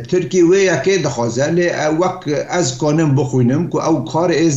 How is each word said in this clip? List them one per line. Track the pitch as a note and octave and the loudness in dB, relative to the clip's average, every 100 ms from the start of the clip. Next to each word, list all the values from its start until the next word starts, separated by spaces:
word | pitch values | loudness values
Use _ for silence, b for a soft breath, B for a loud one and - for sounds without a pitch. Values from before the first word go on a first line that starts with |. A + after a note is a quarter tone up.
| - | -2
تورکی | F3+ F3 F#3 E3+ | -2 0 2 4
وێ | G3 F#3+ | 4 2
یەکێ | E3+ F#3+ F#3+ C#3+ | 0 0 0 -2
دەخوازە، | A#2 A#2 B2+ D3+ E3+ | -4 -4 -2 0 0
لێ، | F3 - D3+ D#3 | 0 0 -2 0
وەک | F3 - C#3+ C#3+ - | 0 -2 -4 -4 -2
ئەز | F3+ C#3+ - | -2 -2 -2
کۆنم | D3+ D#3 D#3 C3+ | 0 2 2 0
بخوینم | B2+ C3 A#2+ D3 F3+ | 0 0 2 0 -2
کو | - D3+ | -2 0
ئەو | D3+ - | -2 -2
کار | - F3+ D3+ | -2 0 2
ئێ | E3 | 2